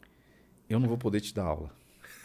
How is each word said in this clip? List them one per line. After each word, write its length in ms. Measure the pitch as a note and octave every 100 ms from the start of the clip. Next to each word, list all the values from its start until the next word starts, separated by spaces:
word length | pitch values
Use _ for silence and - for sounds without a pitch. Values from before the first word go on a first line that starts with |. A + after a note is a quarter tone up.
| - _ _ - - - -
eu 120 | A2
não 80 | B2
vou 80 | A#2
poder 240 | A#2+ G#2
te 140 | -
dar 100 | -
aula." 260 | F2+ D#2 D#2 - - - - -